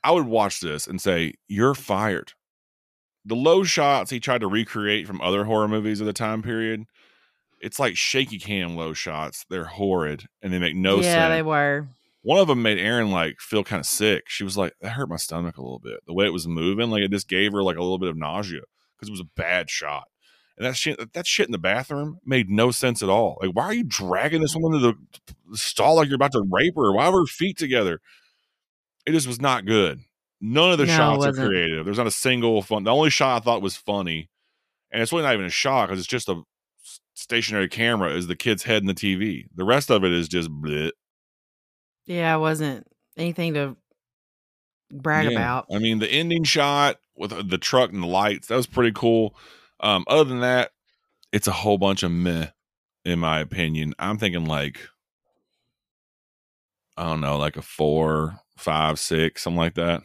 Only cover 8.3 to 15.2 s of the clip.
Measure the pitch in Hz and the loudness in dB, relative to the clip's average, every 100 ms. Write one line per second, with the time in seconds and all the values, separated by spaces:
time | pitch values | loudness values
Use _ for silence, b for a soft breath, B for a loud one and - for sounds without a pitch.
8.3 | 107 90 101 87 85 80 78 - 76 76 | -6 -6 -4 -4 -6 -8 -8 -8 -8 -8
9.3 | - - 92 80 85 98 92 76 76 - | -10 -10 -8 -8 -4 0 0 -2 -6 -12
10.3 | _ 98 92 87 82 92 98 175 170 165 | _ -6 -2 -2 0 2 4 4 4 2
11.3 | 160 156 151 143 143 143 - _ _ - | 2 0 0 2 0 -4 -16 _ _ 2
12.3 | 170 185 131 113 101 101 120 107 92 80 | 4 6 4 2 2 0 0 2 2 0
13.3 | 67 - 110 98 95 67 - 107 92 - | -4 -2 -2 0 -4 -4 0 2 2 -2
14.3 | - 98 98 92 - 95 120 139 82 | -8 -6 -2 -4 -4 -10 -6 -6 -6